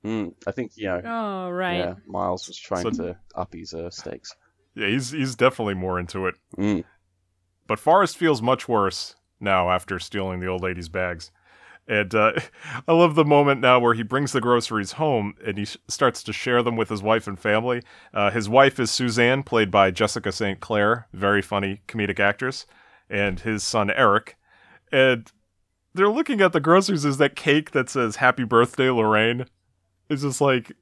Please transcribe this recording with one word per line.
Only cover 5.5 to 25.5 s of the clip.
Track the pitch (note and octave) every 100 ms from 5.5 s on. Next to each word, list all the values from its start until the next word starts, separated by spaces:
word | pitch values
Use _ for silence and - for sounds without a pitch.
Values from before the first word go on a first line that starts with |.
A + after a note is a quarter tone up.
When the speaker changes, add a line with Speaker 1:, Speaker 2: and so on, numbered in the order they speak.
| - G#2+
Speaker 3:
more | F#2+ F#2 F2+
into | F2 G2 F#2
it. | - _ -
Speaker 1:
Mm. | G2+ G2 - _ _ _ _ _ _ _ _
Speaker 3:
But | A2
Forrest | - F3+ F#3+ -
feels | E3 C#3
much | A#2 B2+ -
worse | A2+ G2 - - - _ _
now | G2+ F#2+ F2+
after | F2+ - F#2
stealing | - G#2 F#2+ F2+
the | F#2
old | F#2
lady's | F#2 F2+ E2
bags. | F#2 F#2 F2 - _ _ _ - - _
And, | G#2+ G2+
uh, | A2 G#2+ - - _
<laughs> | - C#3 -
I |
love | E3 F3
the | D3+ D3
moment | D3 C#3+ C#3
now | B2+ B2+
where | A#2+
he | A2+
brings | A2+ C3 C#3
the | C#3
groceries | A#2+ A#2+ A2+ A2+ G2
home | - D#3 B2+ G2+ - -
and | G2+
he |
s-, | G2+ - _
starts | - C3+ A2+
to | -
share | G#2+ - B2
them | A#2+ A2+
with | A2
his | G#2+
wife | G2+ A2+ G#2
and | F#2+
family. | A2 G#2+ A#2+ A#2+ - - -
Uh, | - G2+
his | A2 G#2
wife | B2 C#3 -
is | A#2
Suzanne, | - B2 A2+ A#2+ C3
played | C3+ A#2 G#2
by | G2+ F#2+
Jessica | F2+ G#2+ - G#2
Saint | - G#2 F#2+
Clair, | - G#2+ G#2 A#2+ A2+
very | F#2 G2+ G#2
funny | F#2+ G2+ G2 G2 -
comedic | A#2 G2+ G2
actress, | G2+ G2+ B2+ C3 - _ _ _ _
and | G#2 G2+ F2+
his | A2+ G#2+
son | - A2+ G2+
Eric. | G#2 A#2+ G2+ - - _ _ _ _ _
And | C#3 C3 B2 A2 _ _